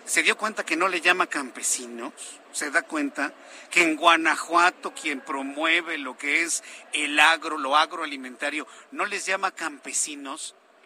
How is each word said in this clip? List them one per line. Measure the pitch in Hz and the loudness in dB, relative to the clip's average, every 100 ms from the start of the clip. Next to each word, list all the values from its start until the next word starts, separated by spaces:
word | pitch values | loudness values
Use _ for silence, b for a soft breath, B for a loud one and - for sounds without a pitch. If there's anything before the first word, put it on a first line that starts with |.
¿Se | - - | 0 2
dio | 160 220 | 2 2
cuenta | 214 208 | -2 -4
que | - 160 | -4 0
no | 185 | 0
le | 180 | 2
llama | 165 180 175 | 2 4 2
campesinos? | 151 131 - - - 120 117 120 - B B - | -2 -6 -6 -4 -4 -6 -10 -10 -12 B B -12
¿Se | - 147 | -8 -2
da | 135 | -2
cuenta | - 156 143 - 143 - B B B | -2 -4 -2 -2 -6 -6 B B B
que | 175 | 2
en | 170 156 | 4 6
Guanajuato | 170 165 160 147 - 170 175 - 180 | 6 6 4 0 2 4 4 2 -12
quien | - 156 139 | -8 -6 -6
promueve | - 139 139 143 160 170 170 156 | -6 -6 -6 -2 0 0 0 -8
lo | 131 123 | -8 -6
que | 143 151 | -2 0
es | 165 - B B B | 0 -4 B B B
el | 151 147 147 | -4 0 6
agro, | 156 165 160 151 | 6 4 -2 -4
lo | 135 147 | 2 4
agroalimentario, | 160 165 156 139 127 120 147 151 135 B B | 2 -2 -6 -8 -12 -8 -6 -6 -8 B B
no | 147 202 | -6 -4
les | 202 - | -4 -4
llama | 190 190 | -2 -2
campesinos, | - 160 139 139 131 - 147 139 151 - _ _ _ | -4 -8 -8 -8 -6 -6 -8 -10 -12 -12 _ _ _